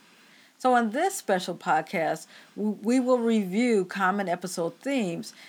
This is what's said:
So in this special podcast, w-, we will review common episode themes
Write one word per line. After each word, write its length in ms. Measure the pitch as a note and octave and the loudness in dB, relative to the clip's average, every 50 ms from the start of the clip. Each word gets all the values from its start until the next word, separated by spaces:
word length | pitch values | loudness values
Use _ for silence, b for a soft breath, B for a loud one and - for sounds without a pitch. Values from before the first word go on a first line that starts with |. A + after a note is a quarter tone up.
| b b b b b b b b b b b | b b b b b b b b b b b
So 180 | - - B3+ B3 | -2 2 4 4
in 140 | A#3+ A#3 G#3+ | 4 2 2
this 240 | G#3+ D4 F4+ G4 G4 | 0 0 0 0 -2
special 400 | - - - F#3+ F3+ F3+ F#3 E3+ | -4 -2 0 0 0 0 -4 -8
podcast, 720 | - - F3+ D#3 D#3+ D#3+ - - E3+ D#3 D3+ D#3+ D#3+ - B B B B B B | -6 0 0 0 0 0 -2 -4 -2 -2 -2 -2 -4 -8 B B B B B B
w-, 220 | F#3 G#3 G#3+ G3 - | -4 -4 -4 -4 -2
we 180 | G3+ A3+ B3+ C4 | 0 2 2 2
will 180 | A#3+ B3+ B3+ A#3+ | 4 4 2 2
review 640 | A3+ A#3 A3+ G#3+ G3 F3+ F#3 A3+ B3 B3 A3+ G3 F3+ | 4 2 2 2 2 0 0 0 2 2 2 2 0
common 460 | F3+ - G3 F#3+ F#3 G3+ G3+ G3 E3+ | -2 -2 0 0 0 2 0 0 -2
episode 480 | F3 F3+ - F3+ - F3+ E3 E3+ - - | -2 -4 -4 -8 -6 -4 -4 -4 -6 -8
themes 540 | - C4+ C#4 B3+ G#3 F3 E3 E3 - - B B B | -6 -4 -2 -2 -2 -2 -4 -6 -10 -12 B B B